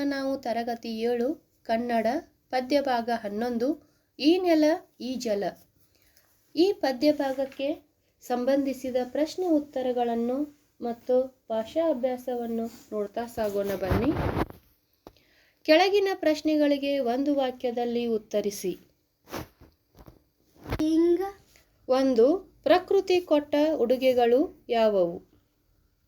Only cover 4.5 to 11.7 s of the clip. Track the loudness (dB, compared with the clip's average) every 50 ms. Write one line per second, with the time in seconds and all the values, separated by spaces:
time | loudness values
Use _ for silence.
4.5 | 4 4 4 4 2 0 -4 _ _ -12 -10 -8 -8 -6 -4 -4 -2 -2 -4 -6
5.5 | -8 -10 _ _ _ _ _ _ _ _ _ _ _ _ _ _ _ _ _ _
6.5 | 0 2 2 2 2 0 -2 -2 0 2 2 2 2 2 0 -2 -2 -4 -6 -6
7.5 | -6 -6 -4 -4 -4 -6 -10 _ _ _ _ _ _ _ -8 -4 -4 -2 0 2
8.5 | 2 2 0 -2 -4 -6 -6 -4 -2 -2 -4 -2 -2 -2 -2 -2 -2 -4 0 2
9.5 | 2 0 0 -2 -4 -4 -2 -2 0 0 -2 0 0 -2 -2 -2 -2 -4 -6 -8
10.5 | -10 _ _ _ _ _ -8 -8 -8 -6 -2 0 2 2 2 0 -6 _ _ -6
11.5 | -4 -4 -4 -2